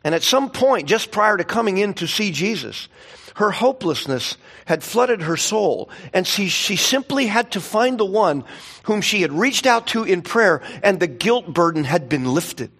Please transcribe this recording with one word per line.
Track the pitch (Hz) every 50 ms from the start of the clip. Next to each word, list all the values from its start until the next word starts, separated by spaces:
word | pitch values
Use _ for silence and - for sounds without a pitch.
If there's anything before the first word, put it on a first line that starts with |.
| -
And | 156 160
at | 165 -
some | - 254 269 277 254
point, | - - 247 269 262 202 139
just | - 208 220 - -
prior | - 208 208 214 208
to | 190 -
coming | - - 226 226 214 185
in | 190 208 202 185
to | - 175
see | 156 - - 214 202
Jesus, | 160 139 175 214 226 170 123 107 104 - - - _ - - - - - - - -
her | - 208 208
hopelessness | 180 - 226 262 269 262 214 170 147 - - - 135 123 - - - - - - - - -
had | - 165 151 -
flooded | - - 226 247 247 233 196
her | 160 156 170
soul, | 151 - - 214 214 208 165 120 - - - - - - -
and | - 180 180
she, | - - - 202 180
she | - - - - 202
simply | 170 - - 262 277 262 - 285 277 269
had | 214 202 233 233 233
to | - 196
find | 156 - - 214 240 254 254
the | 220 214
one | 190 190 220 208 175 147 143 - - - - - - - - -
whom | - 214 208
she | - - 208 202
had | 175 151
reached | 139 160 220 277 240 - -
out | 262 233 226 226
to | - - 226 220
in | 170 190 180 -
prayer, | - - 233 226 190 160 156 - - - - -
and | 202 196 165
the | 180
guilt | 160 127 117 - 214 240 247 - - 131
burden | 165 170 170 170 156 147
had | 127 160 175 143 120
been | 151 139 127
lifted. | 127 127 165 170 - - - 120 104 _